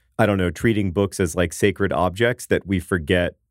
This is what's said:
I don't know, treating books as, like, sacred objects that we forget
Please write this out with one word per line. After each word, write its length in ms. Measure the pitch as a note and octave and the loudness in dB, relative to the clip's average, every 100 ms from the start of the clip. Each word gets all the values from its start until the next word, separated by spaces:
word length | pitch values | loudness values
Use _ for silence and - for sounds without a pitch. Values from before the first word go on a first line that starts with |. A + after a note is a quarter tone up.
| _ - | _ 0
I 80 | G#2+ | 2
don't 100 | G2 | 2
know, 120 | F2 | 0
treating 420 | D#2+ A#2+ G#2+ G2 | 0 0 0 0
books 260 | E2+ G2+ - | 0 -2 0
as, 160 | F2 | -2
like, 180 | E2+ F2 | 0 -2
sacred 380 | - G#2 F#2+ G2 | 0 -2 0 -2
objects 540 | C2+ F2+ F#2 A#2 B2+ - | 0 -2 0 -2 -2 -2
that 200 | F#2 F2+ | -2 0
we 120 | F#2+ | -4
forget 580 | - F#2 D2 F2 F2 - _ | -2 -4 0 0 0 -6 _